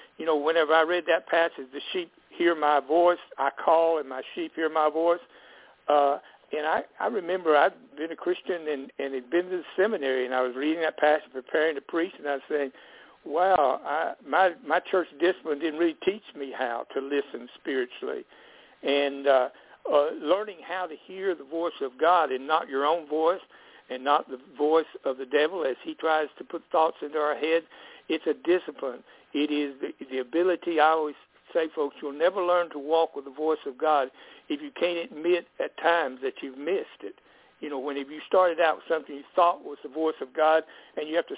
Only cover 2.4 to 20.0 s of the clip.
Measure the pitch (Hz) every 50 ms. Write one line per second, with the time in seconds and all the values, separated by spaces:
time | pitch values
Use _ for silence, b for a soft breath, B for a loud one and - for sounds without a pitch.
2.4 | 175 170 170 156 151 147 147 143 131 131 151 170 175 175 175 170 - - - -
3.4 | 135 143 - - - - 160 165 165 165 165 156 139 131 135 131 143 - - 180
4.4 | 165 160 - 160 165 156 160 160 151 151 147 160 165 170 170 175 - _ B B
5.4 | B B B B B B B B - - 147 147 143 139 143 - B B B B
6.4 | B - - 151 151 156 175 220 - - _ - 190 202 247 208 175 165 180 185
7.4 | 175 160 151 147 151 190 - - - - - 143 151 165 165 - - 175 180 -
8.4 | - - 185 170 156 151 151 135 135 - - - 139 135 135 131 123 123 143 175
9.4 | 180 180 185 180 151 - - - 185 220 226 180 139 135 131 131 123 123 131 127
10.4 | 127 127 120 131 139 151 160 170 160 156 - - - 151 151 156 - - - 131
11.4 | 127 - - 160 151 160 151 135 - - - 165 170 190 - - 147 147 143 135
12.4 | - - 151 147 143 135 - B B B B B B B B B - - 143 165
13.4 | 180 190 185 165 143 131 131 - - 151 147 156 160 - - _ - 143 135 170
14.4 | 190 185 165 143 - 147 156 185 - - - 185 165 - - 139 165 180 180 -
15.4 | - 160 147 143 160 160 147 156 170 170 156 - - 185 202 220 - - - 143
16.4 | 143 135 120 - 135 120 117 120 127 - - 139 135 139 143 139 139 - - 123
17.4 | 123 123 - - - 165 139 131 123 123 - - - 131 131 127 - _ B B
18.4 | B B B B B B B B - - 139 143 143 143 139 139 139 143 135 131
19.4 | 123 139 B B B B B B - - 170 147